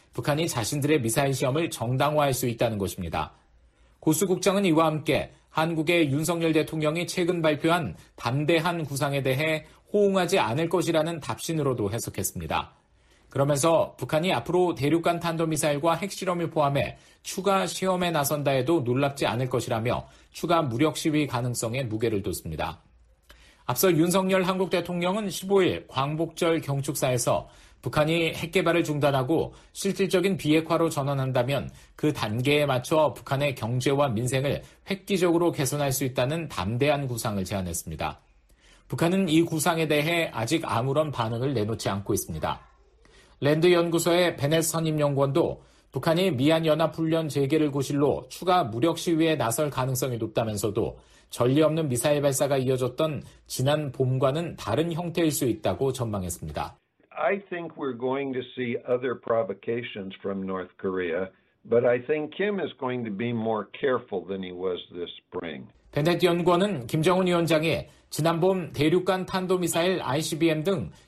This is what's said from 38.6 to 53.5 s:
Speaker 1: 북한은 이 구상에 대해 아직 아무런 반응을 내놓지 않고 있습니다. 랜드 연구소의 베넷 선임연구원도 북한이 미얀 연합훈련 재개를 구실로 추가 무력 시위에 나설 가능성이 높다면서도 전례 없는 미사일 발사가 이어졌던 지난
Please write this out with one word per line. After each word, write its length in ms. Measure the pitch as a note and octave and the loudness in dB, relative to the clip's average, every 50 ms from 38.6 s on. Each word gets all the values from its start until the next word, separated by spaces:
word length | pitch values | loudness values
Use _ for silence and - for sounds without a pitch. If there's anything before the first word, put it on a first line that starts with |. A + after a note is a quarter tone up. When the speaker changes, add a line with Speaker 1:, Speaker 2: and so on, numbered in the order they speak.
| _ - - _ _ | _ -20 -20 _ _
Speaker 1:
북한은 420 | - C3+ C3 E3 E3+ F#3+ F#3+ G3 D#3+ | -8 -4 0 0 2 2 2 2 4
이 140 | D3+ E3 | 4 4
구상에 460 | E3+ E3 D#3 D#3 C#3 F3+ E3 E3 D#3+ D3 | 4 4 2 0 2 2 2 2 2 2
대해 420 | D3+ D3 D3 E3 E3+ E3+ E3 - | 2 2 2 2 0 0 0 -2
아직 300 | - A#2 A2+ B2 E3 D#3+ - | -2 -4 -2 0 0 -2 0
아무런 460 | - G2+ A2+ A#2+ C3+ C#3 D3+ D#3 D3+ | 0 -2 0 0 0 0 0 0 0
반응을 420 | C3+ - A#2 A2+ A#2+ A2+ C3 C#3+ | -2 -2 -2 -2 -2 -2 -2 -2
내놓지 360 | C3+ A2 G#2 G#2+ A2+ G2 - A#2 | 0 0 -2 -2 -2 -4 -2 -4
않고 260 | G2 G2+ G2 - G#2+ | -4 -4 -2 -2 -2
있습니다. 460 | F#2+ - - E2 D#2 - D#2+ C#2 - - - _ _ _ _ _ _ _ - _ - - _ _ - | -2 -2 -6 -8 -6 -4 -4 -6 -6 -10 -20 _ _ _ _ _ _ _ -20 _ -20 -20 _ _ -2
랜드 300 | C3 C#3+ D3+ D#3+ D#3+ F3+ | 0 2 2 4 6 4
연구소의 680 | F3 E3+ E3+ E3+ E3 D#3+ E3 F3 E3+ F3+ F3+ E3+ E3+ | 6 4 4 2 0 0 2 2 4 4 2 2 0
베넷 260 | - - C#3+ D#3+ E3 | -2 0 2 2 2
선임연구원도 1000 | D#3+ - - E3 E3 D#3 D3+ D3+ D3 C#3+ C#3 C3+ C#3 C#3 C#3 E3+ C#3+ D#2+ - - - _ _ _ _ _ | 2 0 -2 -2 -2 0 0 2 0 2 2 2 0 2 2 2 2 0 -2 -6 -14 _ _ _ _ _
북한이 400 | - C3 - E3+ D#3+ E3+ F#3+ F#3+ | -8 -4 0 2 2 2 2 2
미얀 340 | D3 A#2 C#3 D3+ D#3+ E3 E3 | 2 2 4 4 4 4 4
연합훈련 640 | D#3 D3+ D#3+ E3 D#3 - E3+ D#3+ D#3+ E3 E3 D#3+ D3 | 2 2 2 2 -2 0 -2 0 0 0 0 0 -2
재개를 440 | C3 C#3+ C#3 C3+ D#3+ D#3 D#3 D3 | 0 0 0 2 2 2 2 2
구실로 520 | C3+ C#3+ C3 - C#3+ C#3 D3 C3+ F#2 C#2+ - - | 0 -2 -4 -2 0 2 2 2 2 0 -4 -12
추가 340 | - - F3+ F#3 F3+ F3+ D#3 | -12 -6 0 2 2 2 2
무력 320 | A2 A2 A#2 D#3 E3 D#3+ | 0 -2 0 0 0 0
시위에 400 | E3 - F#3 E3 D#3 E3 D#3+ D#3 | 0 -2 0 2 2 4 2 2
나설 320 | C#3+ A#2+ A#2 A#2 - D3+ C#3+ | 2 0 -2 0 0 -2 -2
가능성이 480 | - C3+ B2+ C3 C3 B2 D3 C3+ A#2+ | -2 -2 -2 -2 -2 -2 -2 -4 -4
높다면서도 840 | A2+ A2+ G#2+ - C3 A#2 A2 G#2+ G2 - G#2+ G2 A#2 F#2 C2 - - - _ _ - _ - | -4 -6 -4 -2 -2 -2 -2 -2 -2 -2 -2 0 0 -2 -2 -4 -10 -20 _ _ -20 _ -14
전례 320 | - - A#2+ B2+ C3+ D#3 | -4 0 2 4 4 6
없는 280 | D#3 D3 D#3 E3 D#3+ C#3 | 4 4 4 2 -2 -2
미사일 340 | B2 A#2+ - D3+ D3 C#3+ | -2 0 2 2 2 4
발사가 340 | C#3 C#3+ C3 C#3+ D3 C3+ C#3+ | 2 2 2 2 0 2 2
이어졌던 680 | C3+ B2+ C3 C3 B2 B2+ A#2 - - F3 D#3 C#3+ G#2 - - - - _ | 0 2 0 0 0 0 -2 0 0 -2 -2 -2 -6 -12 -14 -20 -20 _
지난 460 | - | -12